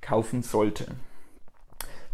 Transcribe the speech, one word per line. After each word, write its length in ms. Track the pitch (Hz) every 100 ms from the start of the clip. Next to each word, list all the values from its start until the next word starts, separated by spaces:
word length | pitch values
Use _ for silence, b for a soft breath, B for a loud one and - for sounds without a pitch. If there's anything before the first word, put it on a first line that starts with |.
kaufen 420 | - 107 113 123
sollte. 440 | - 113 107 101 - 131 b b b b - - - - B B B